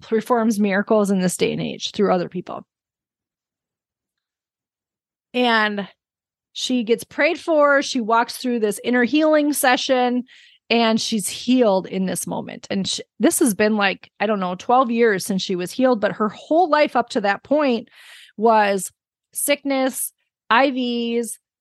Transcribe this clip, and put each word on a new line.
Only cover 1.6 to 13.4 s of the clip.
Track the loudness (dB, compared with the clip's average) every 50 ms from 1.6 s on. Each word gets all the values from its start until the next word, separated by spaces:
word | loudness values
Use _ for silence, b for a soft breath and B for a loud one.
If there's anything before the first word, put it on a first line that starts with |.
age | -6 -6 -8 -8 -10 -8
through | -4 0 0 2
other | 2 0 -2 -4
people. | -8 -10 -10 -10 -12 -14 -16 _ _ _ _ _ _ _ _ _ _ _ _ _ _ _ _ _ _ _ _ _ _ _ _ _ _ _ _ _ _ _ _ _ _ _ _ _ _ _ _ _ _ _ _ _ _ _ _ _ _ _ _ _ -4
And | 0 0 2 2 2 2 0 -2 -6 -8 -10 -12 _ _ _ _ _ _ _ _ _ _ _ -12
she | -8 -6 -2 -2 -2 0
gets | 0 0 -2 -2
prayed | -8 -4 -2 0 0 0 -2
for. | -2 0 2 4 4 4 4 2 0
She | 0 -4 -4
walks | -2 0 0 0 0 -2 -4 -8
through | -6 -4 -2 -2
this | -2 -2 -2 -4 -4
inner | -2 0 0 0
healing | 2 2 2 2 4 4 2 2 2 0
session, | 0 2 2 2 2 0 0 0 2 2 0 0 -2 -6 b b b b b b b b -2
and | 0 2 2 2 2 0
she's | -2 -2 -4 -4 -4 -6
healed | -8 -6 -2 0 2 4 4 4 2 2 0
in | -4 -6 -4 -4
this | -4 -4 -6 -6
moment. | -6 -6 -8 -8 -8 -12 -14 -10 -6
And | -4 -4 -4 -4
sh-, | -6 -8 -10 _ _ 0
this | 0 0 2
has | 2